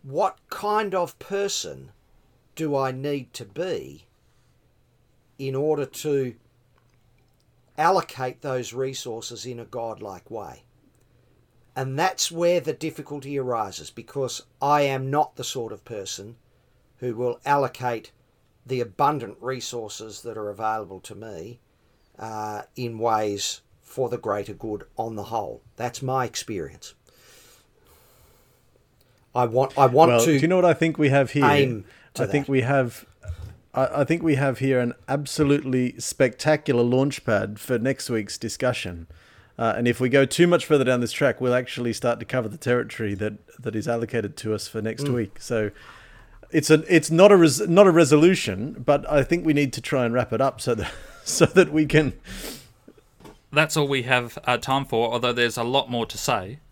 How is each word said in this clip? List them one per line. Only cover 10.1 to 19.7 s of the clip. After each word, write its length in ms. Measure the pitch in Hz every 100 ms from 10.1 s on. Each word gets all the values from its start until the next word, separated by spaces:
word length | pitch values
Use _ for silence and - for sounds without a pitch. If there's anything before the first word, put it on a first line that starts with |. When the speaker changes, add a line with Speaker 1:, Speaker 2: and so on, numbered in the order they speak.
| 92 _
Speaker 1:
way? 320 | 113 87 62 _ _ _ _ _ _ _ _ _ _ _ -
And 220 | 131 135
that's 320 | 185 180 -
where 300 | 165 170 175
the 120 | 139
difficulty 640 | 151 160 135 143 147 135 143
arises, 520 | 127 117 104 90 73
because 520 | - - 139 127 - - _
I 200 | 139 147
am 280 | 143 135 131
not 240 | 147 151 -
the 60 |
sort 300 | 123 135 113
of 120 | 104
person 520 | - 110 95 - 101 123 _ _ _ _ _ _
who 180 | 127 113
will 240 | 123 120
allocate 680 | 151 143 131 - 127 117 - _ _ _ _ _
the 160 | 120 127
abundant 560 | 117 95 143 151 113 87
resources 840 | 120 131 -